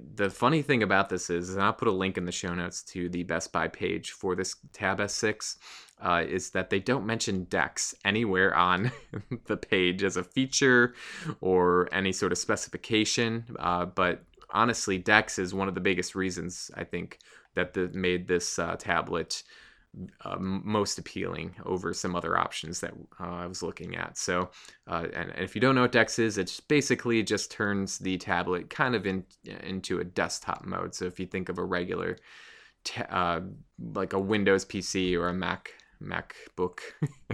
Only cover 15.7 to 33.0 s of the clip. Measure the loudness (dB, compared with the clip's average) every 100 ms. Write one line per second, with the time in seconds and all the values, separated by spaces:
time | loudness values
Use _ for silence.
15.7 | 0 2 2 0 -2 -2 -2 -6 -8 -12
16.7 | -10 -8 -6 -8 -14 -20 -20 _ -2 -2
17.7 | 0 -2 0 0 0 2 0 0 -2 -4
18.7 | -4 0 0 0 -2 -2 -6 -10 -20 -20
19.7 | _ _ -16 -16 -12 -8 -6 -4 -4 0
20.7 | 0 0 -4 -8 -6 -6 -6 -8 -8 -4
21.7 | -2 -2 -4 -2 -2 0 0 0 -2 -8
22.7 | -6 -8 -8 -18 -12 -10 -8 -8 -6 -8
23.7 | -8 -8 -8 -8 -6 -2 0 0 -6 -20
24.7 | -20 -6 -4 -4 -4 -6 -6 -6 2 4
25.7 | 6 6 6 4 4 2 2 -2 -4 2
26.7 | 2 4 2 2 2 2 0 -2 -2 0
27.7 | 0 -2 -4 -2 -2 0 0 0 -2 -2
28.7 | -2 0 2 0 -2 -4 _ -16 -12 -8
29.7 | -6 -2 -2 -2 -2 -2 -2 -6 -6 -4
30.7 | -6 -6 -4 -6 -6 -6 -4 -4 -4 -2
31.7 | -2 -2 -2 -4 -6 -10 -20 -20 -20 -20
32.7 | _ -10 -8